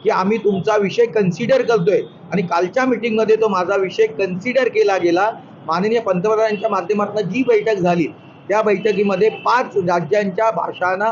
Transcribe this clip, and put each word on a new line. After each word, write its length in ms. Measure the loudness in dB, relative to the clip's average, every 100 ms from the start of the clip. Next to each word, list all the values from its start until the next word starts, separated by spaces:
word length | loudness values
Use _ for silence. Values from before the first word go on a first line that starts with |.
की 60 | -2
आम्ही 280 | 0 0 0
तुमचा 400 | 0 0 0 0
विषय 280 | 0 2 2
कन्सिडर 560 | 2 0 0 0 2
करतोय, 400 | 2 0 2 0 0 -10 -6
आणि 100 | -4
कालच्या 440 | -2 -2 -2 0 0
मीटिंगमध्ये 500 | 0 0 0 2 2
तो 120 | 2
माझा 280 | 0 0 0
विषय 300 | 0 0 -2
कन्सिडर 600 | 0 -4 -4 -2 0 0
केला 300 | 2 2 2
गेला. 340 | 2 2 0 -2 -12 -14 -4
माननीय 320 | -2 0 0
पंतप्रधानांच्या 720 | 0 0 0 2 0 0 -2
माध्यमातून 600 | -2 -2 -2 -2 -4 -4
जी 140 | -2 2
बैठक 300 | 2 2 0
झाली 280 | 0 0 -2 -6 -20 -14 -4
त्या 120 | 0
बैठकीमध्ये 680 | 2 0 0 0 0 2 0
पाच 480 | 0 0 0 0 -2
राज्यांच्या 760 | 0 0 0 0 0 0 0
भाषांना 540 | 0 -4 -4 -2 0 -2